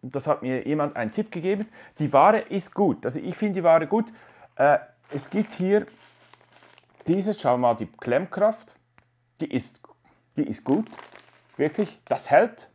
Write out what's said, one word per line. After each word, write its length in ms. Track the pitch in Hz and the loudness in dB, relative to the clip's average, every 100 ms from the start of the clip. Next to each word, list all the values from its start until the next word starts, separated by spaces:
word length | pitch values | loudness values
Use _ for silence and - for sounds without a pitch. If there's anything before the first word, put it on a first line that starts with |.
das 240 | 127 135 156 | -8 -8 -2
hat 140 | 143 | -2
mir 260 | 127 131 - | -2 -4 -2
jemand 300 | 151 147 143 | -2 -2 -4
einen 140 | 110 | -6
Tipp 200 | 151 214 | -4 -6
gegeben, 360 | 180 175 196 - - - _ | -6 -4 -4 -6 -14 -20 _
die 140 | 151 | 2
Ware 300 | 135 170 214 | 6 6 4
ist 320 | - 190 - | 0 -6 -6
gut. 320 | - 202 - - | 0 0 0 -4
Also 140 | 123 | -6
ich 180 | - 170 | -10 -4
finde 240 | 214 190 | -4 0
die 20 | |
Ware 240 | 170 160 151 | 4 4 4
gut. 240 | 214 226 - - _ - - | -2 -2 -10 -20 _ -20 0
Äh, 220 | 139 143 - _ _ | 4 4 0 _ _
es 180 | 143 - | -12 -4
gibt 240 | 196 214 | -4 -4
hier 320 | - 185 208 208 - - _ _ - _ _ - - _ _ - | -4 2 2 0 -18 -20 _ _ -20 _ _ -20 -20 _ _ -2
dieses, 340 | 180 196 208 | -2 0 -2
schau 160 | 131 123 | 0 2
mal, 180 | 123 117 | 2 0
die 120 | 98 | -4
Klemmkraft, 880 | - - 123 185 - 214 220 - _ _ _ _ _ _ _ | -10 -2 -2 -2 0 0 -2 -14 _ _ _ _ _ _ _
die 120 | 160 | -4
ist, 280 | 127 - _ _ _ _ _ _ - | -4 -6 _ _ _ _ _ _ -6
die 80 | |
ist 220 | 147 107 - | -6 -6 -2
gut, 200 | 160 220 - - - _ _ _ - | -2 -2 -12 -20 -20 _ _ _ -2
wirklich, 460 | 151 151 202 - - | -2 -2 -6 -6 -6
das 240 | - - | -6 4
hält 400 | 143 226 - - | 4 4 -2 -20